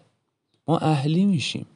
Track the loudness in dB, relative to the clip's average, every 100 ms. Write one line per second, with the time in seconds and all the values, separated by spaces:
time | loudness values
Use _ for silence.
0 | _ _ _ _ _ _ -2 0 0 0
1 | 0 2 2 0 -2 -8 -12